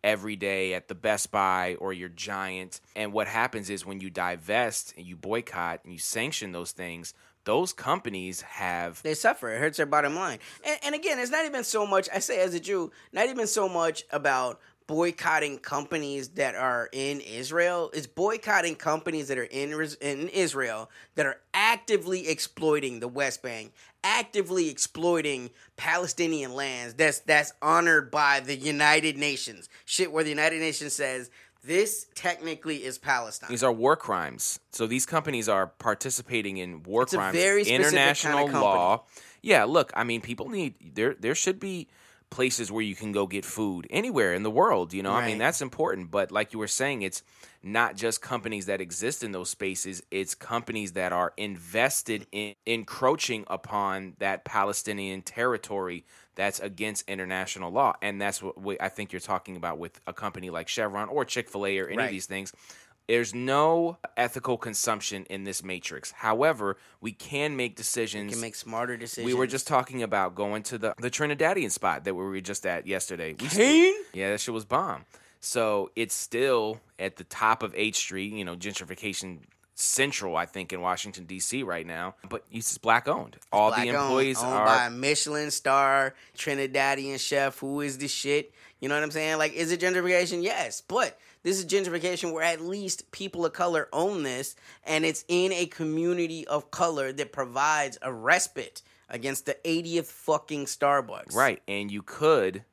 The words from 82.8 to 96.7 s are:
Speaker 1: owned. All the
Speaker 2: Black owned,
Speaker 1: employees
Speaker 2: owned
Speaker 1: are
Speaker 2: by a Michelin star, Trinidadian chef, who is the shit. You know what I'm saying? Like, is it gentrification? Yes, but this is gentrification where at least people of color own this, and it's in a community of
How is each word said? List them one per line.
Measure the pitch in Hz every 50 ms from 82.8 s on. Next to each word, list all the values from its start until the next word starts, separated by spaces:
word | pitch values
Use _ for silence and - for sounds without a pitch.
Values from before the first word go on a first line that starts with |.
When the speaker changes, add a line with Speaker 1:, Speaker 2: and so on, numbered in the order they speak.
| - 113 113 120 -
Speaker 1:
owned. | 139 165 - - - - - - _
All | - 104 107 110
the | 110
Speaker 2:
Black | 107 110 120
owned, | 127
Speaker 1:
employees | 143 143 135 127 131 135 135 131 117
Speaker 2:
owned | 120 127 95
Speaker 1:
are | 104 107
Speaker 2:
by | 110 131 127 123
a | 120
Michelin | 117 123 135 143 147 139 - 151 151 151 151 147
star, | 143 - - 135 135 139 139 135 135 139 135 135 135 - - - _
Trinidadian | - - 156 143 139 139 135 131 139 135 139 139 135 135 139 139 131
chef, | - - 147 139 139 135 131 -
who | 143 139 139 143
is | 143 147 135
the | 131 143
shit. | 139 - - - 139 143 151 151 - _ _ - - _ _
You | - 135
know | 147
what | 147 151
I'm | 151
saying? | 151 160 156 156 160
Like, | 156 156 156 -
is | 151 170 165
it | 175 175
gentrification? | 180 185 185 180 175 180 180 180 180 170 175 175 175
Yes, | 202 247 - 156 113 - -
but | - _ 185 247 233 - - _ _ - - _ _
this | 170 196 190
is | 185
gentrification | 160 180 202 190 180 170 170 160 180 180 160 - 170 160
where | 160 160
at | 170 170 156
least | 165 175 190 208 202 185 - - - _
people | - - 196 190 - 170 170
of | 160 -
color | - 180 175 170 160 - - -
own | 147 170 196 208 180 147
this, | 135 123 127 135 - - _ - - - - _
and | - 156 156 160
it's | 160 151 - -
in | - 175 180 180 190
a | 190 175 175
community | 160 - - 165 156 156 160 165 175 180 175 170 165 165 165 -
of | - 147 147 139 _